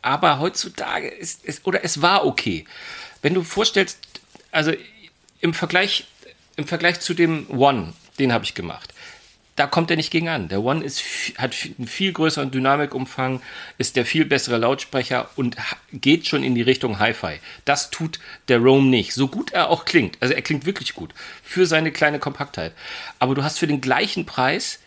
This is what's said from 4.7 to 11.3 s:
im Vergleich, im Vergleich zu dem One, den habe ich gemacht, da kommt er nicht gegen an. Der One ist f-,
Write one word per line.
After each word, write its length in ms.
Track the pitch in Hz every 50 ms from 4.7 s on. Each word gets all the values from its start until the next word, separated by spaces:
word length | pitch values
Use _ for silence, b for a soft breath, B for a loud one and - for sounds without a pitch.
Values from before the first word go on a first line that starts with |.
| 160 - - - - - - - _ _ _ _ _ _
im 140 | - 170 165
Vergleich, 520 | - - 160 165 180 196 196 - - - - _ _ - - - _ _ _ _
im 100 | - 147
Vergleich 320 | - 170 160 165 175 175 170
zu 140 | - - 175
dem 360 | 165 170 165 160 151 - -
One, 440 | - 123 135 139 135 113 85 80 82 - - - _ -
den 140 | 139 127 117
habe 100 | 113 101
ich 120 | - -
gemacht, 360 | - 90 85 - - - - - B B B B B B B B B _ _ _
da 100 | - 143
kommt 220 | 139 - 170 165 165
er 60 | 170
nicht 160 | 156 156 -
gegen 160 | - 165 165
an. 220 | 165 160 131 92 80
Der 120 | 95 98
One 220 | 107 123 143 160 151
ist 160 | 143 135 -
f-, 380 | - - - - - -